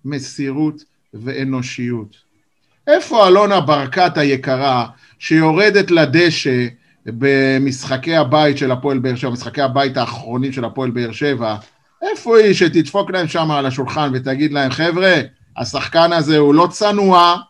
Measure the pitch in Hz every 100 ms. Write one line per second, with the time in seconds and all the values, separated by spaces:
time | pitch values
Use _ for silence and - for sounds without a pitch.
0 | 135 143 135 - 139 135 151 151 _ _
1 | _ 107 120 135 135 131 123 - 120 117
2 | 107 _ _ _ _ _ _ _ - 330
3 | - 233 190 190 208 196 139 151 131 185
4 | 180 165 143 131 135 131 139 127 117 _
5 | _ _ - 160 160 160 208 202 190 170
6 | 143 156 175 160 143 123 120 - _ _
7 | - 113 139 139 135 135 139 127 - 127
8 | 160 165 127 151 151 135 135 123 143 135
9 | 127 123 135 127 120 139 135 131 139 135
10 | 117 - 113 123 135 131 117 135 127 120
11 | 117 107 147 127 113 107 - _ _ _
12 | 392 403 240 226 214 185 175 156 151 196
13 | 196 185 165 175 156 147 135 131 123 156
14 | 143 127 135 131 151 143 135 - 170 170
15 | 190 165 123 _ _ - 120 139 - 165
16 | 170 170 147 156 147 151 175 - 208 202
17 | 196 180 175 175